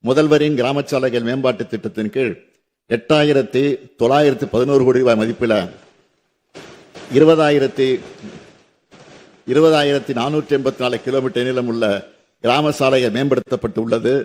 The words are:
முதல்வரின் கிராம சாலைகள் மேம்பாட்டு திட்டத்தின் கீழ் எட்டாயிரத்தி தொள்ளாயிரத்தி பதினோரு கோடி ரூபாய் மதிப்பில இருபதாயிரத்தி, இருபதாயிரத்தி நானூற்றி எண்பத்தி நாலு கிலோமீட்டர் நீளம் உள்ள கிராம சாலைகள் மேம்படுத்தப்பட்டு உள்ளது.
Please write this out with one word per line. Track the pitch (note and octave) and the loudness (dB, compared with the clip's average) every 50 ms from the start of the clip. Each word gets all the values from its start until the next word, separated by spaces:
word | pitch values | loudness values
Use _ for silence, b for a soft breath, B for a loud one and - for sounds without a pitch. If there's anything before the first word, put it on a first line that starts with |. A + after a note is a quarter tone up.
| - | 0
முதல்வரின் | A#2 C3 C#3+ D#3 D3+ D3+ D3 D3 D3+ D3+ B2+ | 0 2 2 4 4 4 2 2 0 0 0
கிராம | B2 B2+ C#3 C#3+ C#3 | -2 -2 -2 -4 -4
சாலைகள் | - D3 C3+ B2+ C3 A#2 B2 A#2 | -4 -4 -2 -2 0 -2 -2 -4
மேம்பாட்டு | A#2 B2 C#3 C3 B2+ B2 G2+ A#2 | -2 -4 -2 -2 -2 -2 -2 -6
திட்டத்தின் | - - G#2+ - A2 F#2 - G#2+ G#2+ G#2 | -8 -8 -8 -8 -8 -8 -6 -6 -4 -4
கீழ் | C3 C3+ A#2 F2 - _ _ _ _ _ _ _ _ _ _ | -2 -4 -4 -4 -8 _ _ _ _ _ _ _ _ _ _
எட்டாயிரத்தி | A#2 A#2 - - D#3 D3+ D3 D3+ D3 C#3 B2+ - - C3 C#3 C#3+ C3+ - - - _ _ | -4 -4 0 0 2 2 4 4 2 2 0 0 0 0 0 0 -2 -4 -8 -18 _ _
தொள்ளாயிரத்தி | A#2 A#2+ C3+ C#3+ D3+ D3 C3 A2 - | 0 2 4 4 4 4 2 0 -4
பதினோரு | - - A2+ B2 C#3 C#3+ C3+ B2+ | -4 -2 -2 0 0 0 2 2
கோடி | B2+ B2+ B2+ C3 | 2 2 4 4
ரூபாய் | B2 A#2 G#2+ | 2 2 2
மதிப்பில | G#2+ A2+ A2+ - B2 A#2 A2 G#2+ F2+ F2+ - - - _ _ _ _ _ _ _ _ _ _ _ _ _ _ - - - - - - _ _ - - - | 0 -2 -2 -2 0 0 0 0 0 -4 -10 -20 -20 _ _ _ _ _ _ _ _ _ _ _ _ _ _ -20 -20 -20 -20 -20 -20 _ _ -20 -16 -2
இருபதாயிரத்தி, | B2 B2+ D#3 D#3 E3 D#3 D#3 D3 D3 C#3+ C#3 C3 - - C3+ C3 C3 B2 - - - - - - - - - - _ _ _ _ _ _ _ _ _ - - - - - - _ _ _ _ | 2 4 6 6 6 4 4 2 2 2 0 -2 -2 -2 0 0 0 -2 -4 -12 -20 -20 -20 -20 -20 -20 -20 -20 _ _ _ _ _ _ _ _ _ -20 -20 -20 -20 -20 -20 _ _ _ _
இருபதாயிரத்தி | - B2+ D3 D#3 D#3+ D#3 D3+ D3 C#3+ C#3+ C#3 A2+ - C3 | -2 2 4 4 4 4 4 2 2 0 -2 -2 -4 -6
நானூற்றி | A#2+ A#2 C#3 D3+ D3+ D3+ - C#3+ | -4 -4 -2 -2 -4 -2 -2 -2
எண்பத்தி | C#3 C3+ C3 B2+ - B2+ | 0 0 -2 -4 -2 -4
நாலு | B2 B2 A2 | -4 -4 -4
கிலோமீட்டர் | - B2+ B2+ C3+ B2+ B2+ - B2 B2 | -6 -4 -4 -2 -2 -2 -4 -4 -4
நீளம் | B2+ B2+ B2+ B2 A#2+ A#2 | -2 -2 -4 -4 -4 -2
உள்ள | A#2 A2+ G#2+ G2+ G2 F#2+ - _ _ _ _ _ _ - | -2 0 0 0 -2 -4 -12 _ _ _ _ _ _ -2
கிராம | A#2+ B2 C#3+ D3+ D3+ D3 | 0 0 2 0 -2 -2
சாலைகள் | - C#3 C3 C3+ C3+ B2 A#2 G#2 | 0 0 2 2 2 0 0 -2
மேம்படுத்தப்பட்டு | A#2+ C#3 C#3+ C3+ B2 A2 - - A#2 - A#2 G2+ A2+ A2+ | -2 0 0 0 -2 -2 -4 -6 -6 -6 -6 -6 -4 -4
உள்ளது. | A#2 A2+ A#2 A2+ A#2 C3 C#3+ A#2+ | -2 -2 -2 0 -2 -2 -2 -4